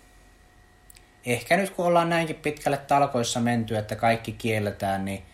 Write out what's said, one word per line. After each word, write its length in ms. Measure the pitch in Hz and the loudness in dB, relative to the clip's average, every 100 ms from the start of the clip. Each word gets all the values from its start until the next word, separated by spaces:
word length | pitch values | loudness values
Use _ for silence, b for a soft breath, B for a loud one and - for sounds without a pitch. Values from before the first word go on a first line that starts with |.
| b b b b b - - _ - - - _ - | b b b b b -20 -20 _ -20 -20 -20 _ -4
ehkä 300 | 120 - 175 | -4 2 2
nyt 140 | 190 | 2
kun 160 | - 175 | -2 2
ollaan 220 | 170 165 | 4 4
näinkin 280 | 170 160 151 | 0 0 -2
pitkälle 400 | 151 147 147 139 | -4 -2 -2 -2
talkoissa 640 | - 143 139 123 117 123 | 2 4 4 0 -2 0
menty, 360 | 120 120 110 110 | 0 0 0 -2
että 200 | 104 110 | -4 0
kaikki 360 | 117 117 - | 2 0 -2
kielletään, 720 | 107 117 107 104 98 98 95 | -6 -2 0 -2 -2 -2 -2
niin 200 | 95 98 - | -4 -6 -10